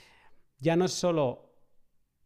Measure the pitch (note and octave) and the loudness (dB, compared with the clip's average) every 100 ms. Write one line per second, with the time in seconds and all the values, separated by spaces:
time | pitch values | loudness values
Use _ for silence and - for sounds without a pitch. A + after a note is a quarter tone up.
0 | - _ - - _ _ D3 E3 F#3 - | -20 _ -20 -20 _ _ 0 2 0 0
1 | F3+ E3 C3+ A#2 - _ _ - _ _ | -2 0 -2 -4 -16 _ _ -20 _ _
2 | _ _ | _ _